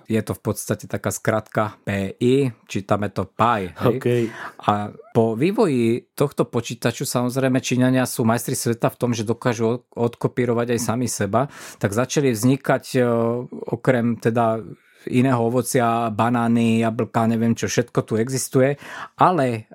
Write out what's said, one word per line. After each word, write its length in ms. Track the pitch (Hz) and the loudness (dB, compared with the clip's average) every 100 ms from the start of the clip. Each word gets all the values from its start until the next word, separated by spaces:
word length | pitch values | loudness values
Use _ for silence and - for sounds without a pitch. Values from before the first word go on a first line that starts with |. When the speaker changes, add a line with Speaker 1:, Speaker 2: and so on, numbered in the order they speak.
| _ | _
Speaker 1:
Je 160 | 110 | -4
to 100 | 104 | -2
v 100 | 101 | -6
podstate 420 | - 101 - 107 - | -4 -4 -4 -6 -4
taká 240 | 101 104 | -6 -4
skratka 640 | - - 110 - - 107 - | -2 -2 -2 -2 -2 -2 -4
P 80 | - 101 98 | -4 -4 -4
I, 200 | - 123 135 135 113 | 0 2 2 0 -4
čítame 460 | _ 104 95 104 101 | _ -10 -2 -2 -2
to 160 | - 95 | -6 -8
Pi, 460 | - 113 113 92 | 0 0 0 -4
hej? 260 | - 123 120 | -2 0 0
Speaker 2:
OK. 100 | 123 120 113 - - - | 0 0 0 -6 -16 -4
Speaker 1:
A 80 | - 104 104 - - | 0 0 -2 -10 -2
po 240 | - 113 | 2 2
vývoji 720 | 110 165 220 208 127 117 117 - | 2 0 2 2 2 2 0 -4
tohto 320 | - 143 - - | -2 -2 0 -2
počítaču, 580 | 123 - 120 123 - | -2 -4 -4 -4 -2
samozrejme, 540 | 139 127 123 127 131 131 | -4 -2 -2 0 0 0
Číňania 480 | 127 123 127 131 123 | 0 2 2 2 0
sú 160 | - | 0
majstri 320 | 113 117 - | 0 0 -2
sveta 340 | 131 - 113 139 | -4 -2 0 -2
v 80 | - | -2
tom, 160 | 123 | -2
že 120 | 113 | -2
dokážu 420 | 107 113 127 113 113 | -2 -2 -2 0 -2
od-, 120 | 123 _ | -2 _
odkopírovať 800 | - 117 - 131 - 120 117 120 | -4 -4 -2 -4 -2 0 0 0
aj 100 | 120 | -2
sami 280 | 113 117 123 | -2 -2 -4
seba, 340 | - 101 110 139 - - - | -4 0 0 -2 -6 -20 -4
tak 160 | 107 | -2
začali 380 | 101 127 - 139 | 0 0 0 0
vznikať, 540 | 110 123 135 - 135 - | 2 2 2 2 -2 0
e, 60 | 131 120 117 117 120 127 - - | 0 2 2 0 -2 -6 -12 -8
okrem 480 | 110 - 123 117 113 | -4 2 2 2 0
teda 420 | 120 117 117 113 104 - _ _ | 0 2 0 0 -6 -18 _ _
iného 380 | - 127 131 123 | 0 2 4 2
ovocia, 680 | 117 127 117 135 117 113 117 | 2 0 0 2 2 0 -2
banány, 720 | 107 117 120 117 117 117 113 | 0 2 2 2 2 4 2
jablka, 460 | 113 110 113 117 113 | 0 -2 -2 0 2
neviem 260 | 113 117 | 2 0
čo, 140 | 110 101 | 0 0
všetko 340 | - 117 - | 0 0 -2
tu 100 | - 110 | -2 -2
existuje. 600 | 117 131 - 135 131 143 - - - - | -2 -4 0 2 2 0 -8 -16 -16 2
Ale 500 | 151 185 131 113 - | 2 4 0 -2 -8